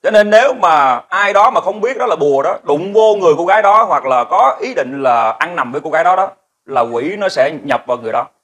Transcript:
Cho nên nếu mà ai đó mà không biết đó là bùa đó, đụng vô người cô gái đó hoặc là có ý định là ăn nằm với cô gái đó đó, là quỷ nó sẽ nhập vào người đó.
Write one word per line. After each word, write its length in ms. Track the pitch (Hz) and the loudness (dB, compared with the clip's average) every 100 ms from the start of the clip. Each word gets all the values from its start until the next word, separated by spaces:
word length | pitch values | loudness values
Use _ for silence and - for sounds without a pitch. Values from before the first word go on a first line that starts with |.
Cho 80 | 185 | 2
nên 200 | 214 208 | 2 4
nếu 240 | 214 269 | 4 4
mà 460 | 254 175 151 - 123 - | 0 2 2 2 0 -4
ai 240 | - 202 | -2 0
đó 180 | 202 220 | 2 2
mà 100 | - | 2
không 200 | 180 214 | -4 -4
biết 180 | 226 262 | -4 -2
đó 80 | 247 | -4
là 100 | 160 | 0
bùa 260 | 147 135 | 0 0
đó, 160 | 170 196 | -2 -4
đụng 300 | - 143 190 | -2 -4 0
vô 220 | 208 220 | 2 2
người 200 | 202 180 151 | 2 2 2
cô 80 | 175 | 2
gái 160 | 208 | 2
đó 200 | 202 214 | 4 4
hoặc 240 | 220 147 - | 2 0 0
là 180 | 123 | -2
có 320 | 120 190 262 - | 0 2 0 0
ý 140 | 262 | -6
định 280 | 247 135 139 | -6 -6 -4
là 280 | 135 117 113 | 0 0 0
ăn 260 | 113 165 175 | -2 -6 -4
nằm 160 | - | -6
với 80 | 139 | -6
cô 100 | 147 | -4
gái 140 | 156 | 0
đó 120 | 180 185 | 0 0
đó, 140 | 190 - _ _ - | -2 -6 _ _ -6
là 140 | 127 | -4
quỷ 360 | 117 117 147 202 | -2 -4 -6 -4
nó 120 | 196 | -6
sẽ 240 | - 139 156 | -2 -2 -4
nhập 200 | 143 139 - | -6 -6 -4
vào 120 | 120 | -6
người 140 | 113 | -4
đó. 140 | 120 117 _ | -6 -6 _